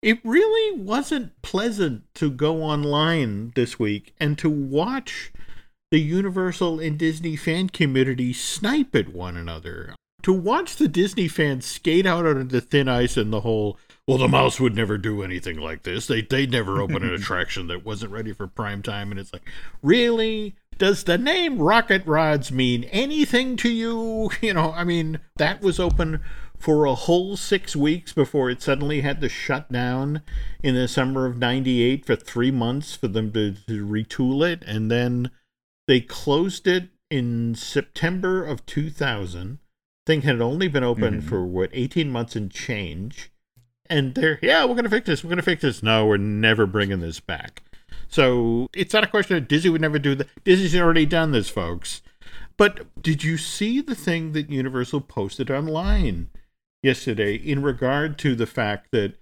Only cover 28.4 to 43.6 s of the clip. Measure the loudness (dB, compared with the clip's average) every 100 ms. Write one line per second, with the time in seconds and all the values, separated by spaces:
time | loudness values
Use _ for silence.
28.4 | 0 -2 -2 -2 0 -2 -2 -2 -4 -4
29.4 | -4 -4 -2 -2 -2 -2 -2 -4 -4 -4
30.4 | -4 -2 0 2 2 0 0 0 -2 0
31.4 | 0 0 2 4 4 2 0 -2 -2 0
32.4 | 2 2 0 -2 -6 -6 -2 -2 -2 0
33.4 | 0 -2 -6 -6 -2 -4 -4 -2 0 2
34.4 | 2 0 -4 -4 0 2 2 0 -4 _
35.4 | _ _ _ _ 2 2 2 -8 0 0
36.4 | 0 -2 0 0 -2 _ _ -4 -2 -2
37.4 | -2 -4 -2 -4 -4 -4 -2 0 -2 -2
38.4 | -2 -8 -6 -4 -4 -4 -2 -2 -6 -8
39.4 | -10 -12 _ _ _ _ 0 2 4 2
40.4 | 0 0 0 2 2 2 0 0 -2 -2
41.4 | -2 -2 -2 -2 -2 -2 -2 -2 -4 -6
42.4 | -6 -8 -6 -6 -6 -8 -10 -12 -16 _
43.4 | _ _